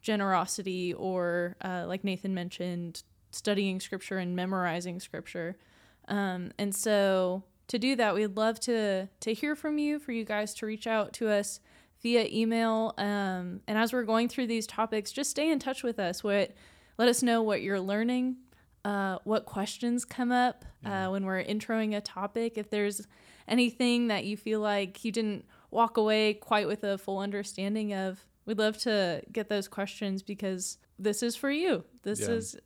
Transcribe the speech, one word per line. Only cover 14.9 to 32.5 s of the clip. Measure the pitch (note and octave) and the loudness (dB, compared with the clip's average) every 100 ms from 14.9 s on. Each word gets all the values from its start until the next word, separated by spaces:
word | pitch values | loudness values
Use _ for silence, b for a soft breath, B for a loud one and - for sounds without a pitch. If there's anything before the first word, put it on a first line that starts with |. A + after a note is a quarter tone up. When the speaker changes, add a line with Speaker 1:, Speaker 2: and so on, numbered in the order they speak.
| A3 G#3 | 0 -2
Speaker 1:
just | - C#4+ | -4 -2
stay | - D#4 | 0 2
in | D4 | 2
touch | C4 - | 0 -2
with | B3 A3+ | -2 -2
us. | F3+ F#3 | -2 -2
What, | G#3 G3+ F#3+ B B B B - | 0 2 2 B B B B 2
let | A#3+ | 4
us | A#3+ | 6
know | B3 A#3 | 4 4
what | A3 G3+ | 4 0
you're | - G3 | 0 -2
learning, | F#3+ G3+ A#3 B3+ B3+ B3+ - b b _ | 0 0 2 2 0 -4 -12 b b _
uh, | G#3 G3+ G3 F#3 | -4 0 0 -2
what | - G#3+ G#3+ | 0 0 0
questions | G3+ G#3 - A#3+ A#3+ | -6 -4 -2 -2 0
come | - - A#3+ | -2 -4 2
up, | B3 B3 - - - | 4 2 0 -16 -12
Speaker 2:
Yeah. | G#3 G3 F#3+ | -6 -2 0
Speaker 1:
uh, | |
when | G3 | 0
we're | F#3+ F#3+ | 0 -2
introing | - G#3+ G#3+ A3+ G#3+ G#3 | -2 -4 -2 -2 0 -2
a | |
topic. | G#3 - G3+ A#3 A#3 A3+ | -6 -8 -4 -2 -2 -4
If | G#3+ | -4
there's | G#3 G#3 G3 - B B B B | 0 0 -2 -12 B B B B
anything | A#3+ B3 A#3+ B3 A#3+ A#3 | 4 4 4 2 4 2
that | G3+ | 0
you | G3 G#3 | -2 -6
feel | - G#3+ | -2 0
like | G#3 G3+ G3 - | 2 2 0 -4
you | A3+ | -4
didn't | A3 G#3+ G3+ - b b | 0 0 -2 -8 b b
walk | G#3+ A3+ A3+ | 2 4 4
away | G#3+ G#3+ G#3+ | 4 4 4
quite | G#3+ - G#3+ F#3 | 0 2 2 2
with | G#3 | 0
a | G3+ G3 | 0 -2
full | - G3 | -2 -4
understanding | G3+ G3+ G3+ - G3 G#3+ G#3+ | -2 -4 -6 -4 -2 -2 -2
of, | G3 F#3+ F#3+ - _ | -2 -2 -4 -14 _
we'd | - G#3 | -6 2
love | G#3+ G#3+ | 2 2
to | B3 G#3 F#3 D#3 - | 0 2 2 0 -4
get | - G#3+ | -6 0
those | G#3 G3 | -2 -2
questions | - G3 - G3+ F#3+ | -4 -6 -4 -4 -4
because | - G3 G3 F#3 F#3 - _ - | -6 -6 -4 -4 -6 -8 _ -2
this | G3+ G#3 | -2 0
is | A#3 A#3 | -2 0
for | C#4 | 0
you. | D4 F4+ A3 - - | 2 2 0 -2 -10
This | - G#3+ | -6 -2
Speaker 2:
Yeah. | G#3 | 0
Speaker 1:
is, | A#3 A3 | -2 -2